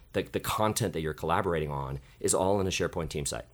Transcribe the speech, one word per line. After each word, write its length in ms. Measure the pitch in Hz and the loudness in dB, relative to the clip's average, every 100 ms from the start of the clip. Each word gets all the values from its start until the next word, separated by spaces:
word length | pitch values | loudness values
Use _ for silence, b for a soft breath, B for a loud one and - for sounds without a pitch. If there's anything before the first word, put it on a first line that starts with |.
| b | b
the, 100 | 101 | -4
the 160 | - 101 | -2 -4
content 520 | - - 107 104 104 | -2 0 2 2 0
that 80 | 82 | 0
you're 120 | 78 | -2
collaborating 580 | 76 80 87 95 82 76 | -2 0 2 2 0 0
on 280 | 71 67 67 b b | -4 -4 -6 b b
is 140 | - | 2
all 260 | - 92 101 | 4 4 4
in 80 | 95 | 2
a 20 | |
SharePoint 400 | - 85 87 78 | 0 -2 -2 -4
team 160 | 78 71 | -4 -4
site, 200 | 58 - | -6 -10